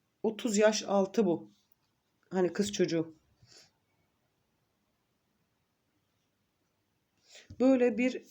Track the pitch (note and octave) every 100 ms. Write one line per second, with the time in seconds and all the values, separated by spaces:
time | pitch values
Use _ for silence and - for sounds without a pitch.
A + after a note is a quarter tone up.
0 | _ _ G#3+ G#3+ B3 G3+ G#3+ G#3+ - G3+
1 | F#3+ - F#3+ D#3+ - _ _ _ _ _
2 | _ _ _ F#3 F3+ E3+ G3+ - F3 E3
3 | D#3+ - _ _ _ - - _ _ _
4 | _ _ _ _ _ _ _ _ _ _
5 | _ _ _ _ _ _ _ _ _ _
6 | _ _ _ _ _ _ _ _ _ _
7 | _ _ _ - - - B3+ C4 B3 G#3+
8 | B3+ B3+ -